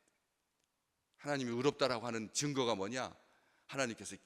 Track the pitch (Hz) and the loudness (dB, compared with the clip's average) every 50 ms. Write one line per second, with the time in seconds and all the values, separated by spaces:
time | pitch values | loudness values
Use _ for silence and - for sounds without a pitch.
0 | _ _ _ _ _ _ _ _ _ _ _ _ _ _ _ _ _ _ _ _ | _ _ _ _ _ _ _ _ _ _ _ _ _ _ _ _ _ _ _ _
1 | _ _ _ _ - 147 147 139 131 120 117 120 123 147 143 - 139 127 127 113 | _ _ _ _ -4 -2 -2 0 0 0 0 4 4 4 4 4 2 2 2 0
2 | 110 123 117 113 110 95 - - 143 147 143 135 127 117 110 98 95 104 123 131 | -2 -2 -2 -2 -4 -2 -2 -2 0 0 2 2 2 2 2 2 0 -2 -2 -4
3 | 120 95 - - - _ _ _ _ _ _ _ _ - - 139 135 120 110 - | -6 -6 -8 -14 -20 _ _ _ _ _ _ _ _ -10 -2 -2 -2 -2 -2 -6
4 | 101 - 98 - _ | -8 -12 -12 -14 _